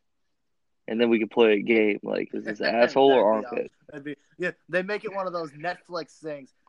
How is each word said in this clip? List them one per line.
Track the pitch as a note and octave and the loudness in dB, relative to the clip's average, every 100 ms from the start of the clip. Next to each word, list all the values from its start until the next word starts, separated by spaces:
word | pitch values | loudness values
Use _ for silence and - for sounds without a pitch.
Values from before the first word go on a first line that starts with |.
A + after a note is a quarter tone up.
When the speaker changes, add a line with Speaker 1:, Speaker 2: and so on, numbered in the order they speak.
| _ _ _ _ _ _ _ _ - | _ _ _ _ _ _ _ _ -8
Speaker 1:
And | A2 | -2
then | A#2+ | 2
we | A2+ | 2
could | G#2+ | 0
play | - A2+ | 2 4
a | G#2 | 4
game, | G2+ A2+ G#2+ G2+ | 2 2 2 0
like, | A2 G2 G2 | -4 -6 -6
is | G#2+ | -8
this | A2 G#2+ | -8 -4
Speaker 2:
<laughs> | |
Speaker 1:
asshole | - A2+ B2 C3+ C3+ | -2 2 2 6 6
or | C3 | 6
Speaker 2:
That'd | G2+ A2 | 4 2
be | G#2 | -2
Speaker 1:
armpit? | A#2 - | -8 -8
Speaker 2:
awesome. | _ - | _ -20
That'd | D3+ | -16
be, | C#3+ C#3 _ - | -14 -16 _ -8
yeah, | F3+ E3+ - | -8 -8 -6
they | E3+ | -6
make | F#3 G#3 | -4 -8
it | G#3 | -8
one | G3 F#3 | -8 -8
of | |
those | F3 D#3+ | -8 -10
Netflix | D3 E3 F3 - F3 D3+ _ | -10 -10 -10 -10 -12 -12 _
things. | D#3 D3 C3 _ | -14 -14 -16 _